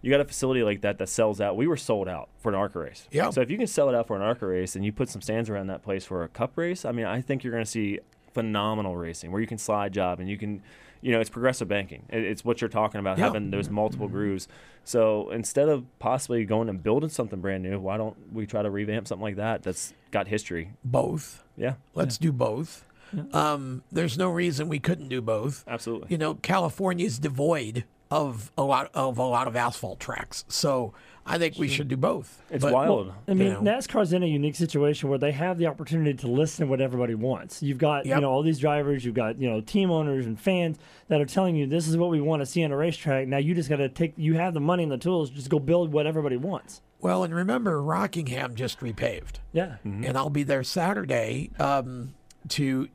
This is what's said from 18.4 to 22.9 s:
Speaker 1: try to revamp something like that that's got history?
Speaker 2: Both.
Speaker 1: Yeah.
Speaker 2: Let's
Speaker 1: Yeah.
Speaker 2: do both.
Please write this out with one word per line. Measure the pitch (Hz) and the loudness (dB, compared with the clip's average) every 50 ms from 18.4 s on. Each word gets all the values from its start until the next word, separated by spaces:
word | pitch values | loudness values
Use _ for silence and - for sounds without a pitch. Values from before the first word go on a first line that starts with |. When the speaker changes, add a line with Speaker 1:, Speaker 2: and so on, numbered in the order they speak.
| 107 | -6
Speaker 1:
try | 101 - 110 | -2 -2 0
to | 104 104 | 0 0
revamp | 98 101 107 104 107 113 101 107 | 0 -2 -2 -2 -2 -4 -2 -4
something | 110 92 104 | -6 -6 -4
like | 107 101 95 | -6 -4 -2
that | 101 113 113 92 - | -2 -2 -2 -2 -2
that's | 92 92 - - - - _ _ _ | -6 -6 -6 -8 -12 -12 _ _ _
got | - 107 101 98 | -2 -2 -2 0
history? | 107 107 - - 90 85 82 92 110 - _ | -2 -4 -4 -4 -6 -6 -6 -8 -12 -10 _
Speaker 2:
Both. | 127 123 135 - - 165 160 143 - - - - _ _ | -2 0 0 0 0 -2 -6 -8 -10 -18 -20 -20 _ _
Speaker 1:
Yeah. | - - 123 131 - - _ _ | -6 -4 -4 -4 -6 -10 _ _
Speaker 2:
Let's | 160 147 139 117 - | -2 -2 -2 0 0
Speaker 1:
Yeah. | 156 170 | 0 0
Speaker 2:
do | 143 | 2
both. | 123 123 117 107 120 160 170 - - - - | 2 0 0 0 -2 -6 -8 -10 -18 -20 -20